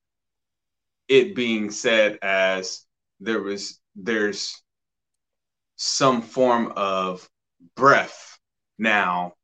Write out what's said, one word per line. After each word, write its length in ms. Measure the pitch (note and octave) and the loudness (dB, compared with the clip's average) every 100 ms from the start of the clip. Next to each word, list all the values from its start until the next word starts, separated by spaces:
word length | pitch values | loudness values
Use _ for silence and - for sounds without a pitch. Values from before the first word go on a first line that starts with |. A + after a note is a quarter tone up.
| _ _ _ _ _ _ _ _ _ _ - | _ _ _ _ _ _ _ _ _ _ 4
it 280 | C3+ G#2+ G2+ | 4 4 -2
being 340 | A#2 A2 G#2 | -2 -2 -4
said 480 | - B2 A2 G#2 G#2 | -4 2 4 2 0
as 640 | G2 F#2+ F#2+ F#2+ F#2 - _ _ _ _ | -2 0 0 0 -6 -14 _ _ _ _
there 220 | G2 A2 | -4 -4
was, 380 | G2 G2+ - - _ | -4 -8 -10 -16 _
there's 680 | G#2 F#2+ A2 G#2 F#2+ - - _ _ _ _ _ _ _ _ _ _ _ - | -10 -4 -2 -2 -4 -10 -12 _ _ _ _ _ _ _ _ _ _ _ -10
some 440 | - - C#3 A#2+ | -6 0 2 2
form 520 | A2 C3 B2+ A#2+ A2 - | -4 0 2 2 0 -4
of 520 | G2 F#2+ F#2 F2+ - _ _ _ _ - | -2 0 -2 -6 -16 _ _ _ _ 2
breath 600 | C3+ A#2 F#2 - - - _ _ _ - | 4 4 2 -10 -20 -20 _ _ _ -4
now 540 | A2+ G#2 F#2 F2+ F2+ - | 0 2 0 -2 -6 -12